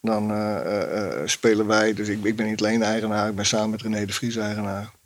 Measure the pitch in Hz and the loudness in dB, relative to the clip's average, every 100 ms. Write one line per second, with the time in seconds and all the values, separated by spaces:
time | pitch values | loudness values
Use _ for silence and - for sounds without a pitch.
0 | 113 110 107 107 107 101 67 104 85 98 | -2 0 0 -2 -2 -2 -2 -2 -2 -2
1 | 98 60 82 - 117 107 107 107 110 104 | -2 -4 -4 2 4 4 4 4 4 2
2 | 107 104 104 107 110 107 107 113 107 110 | -2 -2 0 0 0 0 2 2 2 0
3 | 107 104 104 101 101 113 107 107 113 107 | 0 0 0 0 0 0 0 -2 -2 -2
4 | 101 101 120 113 104 107 101 98 104 - | -2 -4 -4 -4 -4 -4 -4 -6 -8 -14